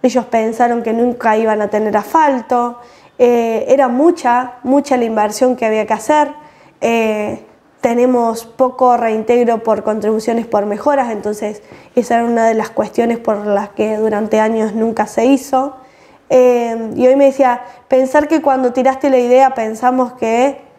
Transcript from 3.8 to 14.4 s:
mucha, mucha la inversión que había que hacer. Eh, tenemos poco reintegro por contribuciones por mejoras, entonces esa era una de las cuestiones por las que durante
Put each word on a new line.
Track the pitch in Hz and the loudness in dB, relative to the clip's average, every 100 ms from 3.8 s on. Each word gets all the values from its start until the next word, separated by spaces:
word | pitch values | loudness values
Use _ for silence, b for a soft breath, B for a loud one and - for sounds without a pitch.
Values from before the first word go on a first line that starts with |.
| 262 | 2
mucha, | 247 320 349 247 240 254 - | 2 2 2 0 0 -2 -8
mucha | 247 277 277 254 | 0 0 2 -2
la | |
inversión | 233 220 208 214 254 | 0 0 -2 0 0
que | 247 226 | 0 -2
había | 220 214 | -2 -2
que | |
hacer. | 220 - 302 294 - B B B _ | -4 0 2 2 -4 B B B _
Eh, | - 233 226 214 214 233 - _ _ _ | -2 0 -2 -2 -6 -10 -16 _ _ _
tenemos | 240 240 254 247 233 226 | -2 0 2 2 0 -4
poco | - - 254 254 254 240 | -10 -2 -2 2 2 2
reintegro | 233 220 220 240 240 226 | 0 -2 0 2 2 0
por | 226 208 | 0 -2
contribuciones | 214 214 208 220 220 233 226 | -2 -2 -2 -2 -2 -4 -2
por | 214 208 | -2 -2
mejoras, | 208 294 285 240 | -2 0 0 -2
entonces | 214 208 214 214 208 B B B | -4 -6 -6 -8 -10 B B B
esa | - 233 233 | -4 0 0
era | |
una | 233 233 226 | 0 2 2
de | |
las | 220 220 | 0 -4
cuestiones | - 214 - 233 233 | -4 -4 -2 -2 -2
por | 226 208 208 | -2 -4 -2
las | 202 208 | -2 -4
que | - 214 214 | -4 -4 -2
durante | 220 214 214 220 | -2 -2 -2 0